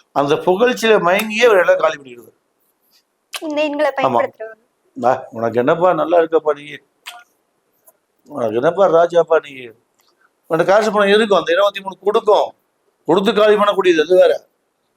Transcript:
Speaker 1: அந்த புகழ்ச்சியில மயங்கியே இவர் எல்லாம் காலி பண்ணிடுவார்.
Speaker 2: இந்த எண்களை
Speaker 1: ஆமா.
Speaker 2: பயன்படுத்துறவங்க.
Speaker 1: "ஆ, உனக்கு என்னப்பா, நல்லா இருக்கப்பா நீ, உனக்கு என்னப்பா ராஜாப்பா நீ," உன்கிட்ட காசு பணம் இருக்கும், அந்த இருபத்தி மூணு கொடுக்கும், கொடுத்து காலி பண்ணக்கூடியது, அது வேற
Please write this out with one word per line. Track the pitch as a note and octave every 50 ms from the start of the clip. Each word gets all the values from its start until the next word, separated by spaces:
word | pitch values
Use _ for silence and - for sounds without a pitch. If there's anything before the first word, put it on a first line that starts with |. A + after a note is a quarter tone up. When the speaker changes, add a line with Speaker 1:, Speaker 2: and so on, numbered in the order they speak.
| _ _ -
Speaker 1:
அந்த | C#3+ D3 C#3+ D#3
புகழ்ச்சியில | D#3 - F3+ F#3 G3 A#3+ B3 B3 G3 A3+ A3+ G#3+ G3 E3+ E3+
மயங்கியே | F#3 G3+ A3 G#3+ G#3+ A3 A#3+
இவர் | A#3+ G#3 F#3
எல்லாம் | E3+ F3 F#3
காலி | F#3 D#3 D#3+ D#3
பண்ணிடுவார். | C#3+ C#3 C3 A#2+ A#2+ A2 - _ _ _ _ _ _ _ _ _ _ _ _ _ _ _ _ _ _ _ _ - -
Speaker 2:
இந்த | E4+ D#4 D4 D4 D#4
எண்களை | D4 C#4+ D4 D4+ C#4
Speaker 1:
ஆமா. | C4+ C4+
Speaker 2:
பயன்படுத்துறவங்க. | C4 C4 B3 A#3 C4 - - - A3 A3 A3 - _ _ _ _ _ _ _ C3 A#2+
Speaker 1:
"ஆ, | B2 - - - -
உனக்கு | - A2+ A2 A2+ A2 A#2+
என்னப்பா, | B2 C#3+ E3+ E3 F3 F#3 F3
நல்லா | D#3 D3+ D#3+ F3 E3+
இருக்கப்பா | E3 D#3+ E3 D#3 D3 D3+ D3
நீ, | C#3+ D3 D3 C#3+ C3+ _ _ _ _ _ - - - - _ _ _ _ _ _ _ _ _ _ _ _ _ _ _ _ _ _ _ _
உனக்கு | - - C3+ A#2+ A2 G#2+
என்னப்பா | A#2+ C3 D#3+ F3 F#3 G3
ராஜாப்பா | E3 D#3 E3 E3+ E3+ E3+ E3+ E3 D#3+ D#3+ D#3
நீ," | D3 C#3+ C#3 C3 B2 A#2 A2+ _ _ _ _ _ _ _ _ _ _ _ _ _ _ -
உன்கிட்ட | E3 D#3+ E3+
காசு | E3 F#3+ A3 G#3 A3 G3
பணம் | G#3 G3+ G3 G3+
இருக்கும், | G#3+ A#3 G3+ G3 E3+
அந்த | D#3 D#3 E3
இருபத்தி | F#3 G3+ G3+ G3+ G3
மூணு | G3 F#3+ F#3+ -
கொடுக்கும், | F#3 G3 G#3 A3+ G#3+ G#3 G3+ F3 D#3+ - - _ _ _ _ _ _ _ _ _ _
கொடுத்து | - D#3+ G3+ G3 A3+ G#3
காலி | G3 G#3+ G#3+ G#3
பண்ணக்கூடியது, | G3+ G#3 G#3 F#3+ - - F#3 E3+ D#3
அது | D3+ D#3+ F#3
வேற | F#3 F#3 E3 C#3+ - - _ _ _ _ _ _ _ _ _ _